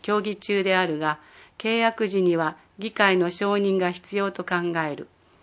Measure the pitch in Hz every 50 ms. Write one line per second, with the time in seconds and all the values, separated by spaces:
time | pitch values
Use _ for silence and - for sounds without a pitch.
0 | - - 208 208 196 214 202 202 - - 208 196 190 196 190 185 185 170 156 151
1 | 156 156 151 - - - - - - - _ - - 220 226 233 226 226 226 -
2 | 226 202 190 196 185 180 170 165 160 156 - - - _ _ - 208 220 - -
3 | 208 196 190 185 175 170 175 - 208 202 202 202 202 196 196 190 185 175 175 -
4 | - - - 202 196 196 190 - 185 - 185 175 175 175 170 170 160 151 143 -
5 | - - _ _ _ _ _ _